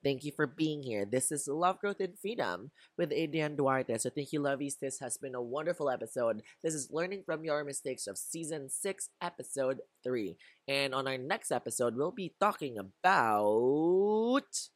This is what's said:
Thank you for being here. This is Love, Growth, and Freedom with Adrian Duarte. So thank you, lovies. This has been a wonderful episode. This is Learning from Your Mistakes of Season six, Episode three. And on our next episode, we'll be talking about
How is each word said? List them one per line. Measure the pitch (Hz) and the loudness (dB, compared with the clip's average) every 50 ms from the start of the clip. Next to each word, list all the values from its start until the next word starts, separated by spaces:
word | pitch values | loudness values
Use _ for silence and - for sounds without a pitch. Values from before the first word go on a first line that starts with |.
| - | 0
Thank | 139 139 127 143 | 0 -2 0 -4
you | 147 | -8
for | 143 - 151 | 0 0 0
being | 131 135 - 160 156 151 147 139 | 0 2 0 0 0 0 -2 -4
here. | 127 110 104 101 | -4 -2 -2 -2
This | 101 110 131 131 - | 0 0 0 0 0
is | 156 143 - - | -2 -4 -4 -4
Love, | 139 156 175 180 190 - | -2 2 2 2 2 2
Growth, | - 202 196 - | -4 -6 -4 -2
and | 196 180 185 - | -4 -6 -6 -6
Freedom | - 196 240 233 131 101 90 90 104 147 _ _ - _ _ - | -8 -6 -4 -2 -2 -2 -2 -6 -8 -14 _ _ -20 _ _ -4
with | 170 151 | -2 0
Adrian | 143 147 165 156 143 165 151 151 151 | 0 0 -2 0 0 0 -2 0 0
Duarte. | 143 143 135 131 131 131 - 117 113 | 2 2 2 2 2 0 -2 -2 -2
So | - 127 | -2 -4
thank | - 151 143 - | -4 -4 -6 -2
you, | - 151 | -2 0
lovies. | 143 139 139 131 143 143 131 - | 0 0 0 -2 -4 -6 -6 -6
This | - 135 - - | -6 -8 -6 -6
has | 139 123 117 - | -8 -8 -8 -8
been | - 139 127 | -8 -8 -6
a | 123 | -6
wonderful | 120 117 123 147 156 165 175 - 147 143 | -6 -4 -4 -2 -2 -2 -2 0 0 -2
episode. | 127 117 117 110 - 131 123 117 113 107 - - - _ - | -2 -2 -4 -6 -2 0 2 2 0 0 -6 -16 -20 _ -4
This | 165 160 | -4 -2
is | 151 131 - | -2 -6 -4
Learning | - 156 170 185 196 196 180 | -4 -4 -2 -2 -4 -8 -4
from | - 160 156 160 | -6 -6 -4 -2
Your | 160 147 147 147 | -2 0 0 0
Mistakes | 143 139 - - 139 131 123 - | -4 -6 -6 -4 -4 -4 -4 -6
of | 101 101 - | -8 -8 -8
Season | - - - 165 165 147 160 156 139 135 | -8 -8 -8 -8 -6 -6 -6 -6 -6 -6
six, | - - - 196 190 - - - _ _ - | -8 -4 -4 -4 -4 -4 -8 -12 _ _ -8
Episode | 175 - - 127 - - 139 135 131 139 131 - _ _ _ _ | -8 -6 -8 -12 -8 -2 0 2 2 0 -2 -6 _ _ _ _
three. | 127 127 120 107 92 82 _ - - - _ _ - | -2 0 0 0 -2 -6 _ -18 -20 -20 _ _ -2
And | 139 139 139 139 131 | 0 0 0 0 0
on | 135 135 135 | -2 0 0
our | 131 131 | -2 -4
next | 127 147 196 226 - - | -2 -2 -2 -2 0 -2
episode, | - 123 - 120 110 - 127 120 113 | -2 -2 -2 -4 0 2 2 2 2
we'll | 123 143 165 | 2 -2 -2
be | 254 - 190 165 _ _ | -2 -4 -8 -8 _ _
talking | 196 208 202 - 165 139 120 104 | 2 2 2 0 -6 -6 -6 -6
about | 95 95 _ _ - 180 190 180 123 113 107 104 104 104 107 110 120 127 139 151 160 170 180 190 196 208 214 214 226 233 254 277 - _ - - - - _ | -10 -10 _ _ 4 6 6 6 6 6 6 6 6 6 6 6 6 6 4 4 4 4 6 6 6 4 4 4 4 4 4 2 2 _ -8 -8 -8 -8 _